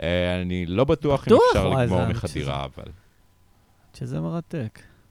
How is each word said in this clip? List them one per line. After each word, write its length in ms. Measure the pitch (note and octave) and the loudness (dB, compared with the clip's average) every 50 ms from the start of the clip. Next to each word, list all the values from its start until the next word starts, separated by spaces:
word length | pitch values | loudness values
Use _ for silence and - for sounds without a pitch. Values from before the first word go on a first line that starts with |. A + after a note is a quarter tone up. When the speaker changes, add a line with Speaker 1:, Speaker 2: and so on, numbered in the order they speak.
Speaker 1:
אה, 400 | - E2+ F2 F2+ F2 F2+ F2+ F2+ | -4 -2 0 0 0 0 -2 -2
אני 240 | F2+ F2+ F2+ F2+ F2 | -2 -2 -2 -2 -2
לא 180 | E2 F2+ G#2+ C#3 | 0 0 2 2
בטוח 360 | D3+ D#3+ - - D3 C#3 C3+ | 2 0 0 0 0 0 0
אם 40 | - | 4
Speaker 2:
בטוח? 140 | - A3+ D#4 A#4+ B4+ - | 6 6 6 6 6 4
Speaker 1:
אפשר 120 | - - - | 2 2 2
Speaker 2:
וואי, 160 | - - B2 | 2 2 2
Speaker 1:
לגמור 140 | - F#2 F2+ E2+ | 2 2 2 2
Speaker 2:
זה, 20 | F2 | 0
Speaker 1:
מחדירה, 580 | E2+ - - E2 D2+ D#2 C#2+ C#2 C#2 C#2 C2+ C2+ | -2 -2 -4 -6 -6 -4 -4 -4 -4 -4 -6 -8
Speaker 2:
שזה 120 | - - | -10 -14
Speaker 1:
אבל 100 | - D#2+ E2 - _ _ _ _ _ _ _ _ _ _ _ _ _ _ _ _ _ _ - | -16 -16 -18 -20 _ _ _ _ _ _ _ _ _ _ _ _ _ _ _ _ _ _ -14
Speaker 2:
שזה 260 | - C3 B2 C#3 D#3 | -12 -8 -6 -6 -4
מרתק. 600 | E3 E3 E3 E3+ - - F3 D3+ A2+ A2 - - - - - _ _ _ | -4 -4 -6 -6 -8 -8 -8 -6 -6 -8 -10 -14 -20 -20 -20 _ _ _